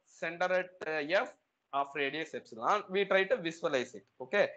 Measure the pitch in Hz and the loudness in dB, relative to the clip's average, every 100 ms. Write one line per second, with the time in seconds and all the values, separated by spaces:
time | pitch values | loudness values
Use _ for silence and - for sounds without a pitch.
0 | _ - 165 170 180 185 180 - 156 156 | _ -8 -6 -2 2 2 0 -6 -4 -2
1 | 147 196 254 - _ _ _ 139 139 151 | 2 0 0 -6 _ _ _ -4 -2 -2
2 | 139 151 160 123 - 110 131 202 180 190 | -2 -2 -6 -8 -12 -4 0 0 0 0
3 | 196 196 190 247 170 165 165 135 117 101 | 4 2 4 0 -2 -4 0 0 -2 -8
4 | - - 131 202 156 | -18 -16 -2 2 2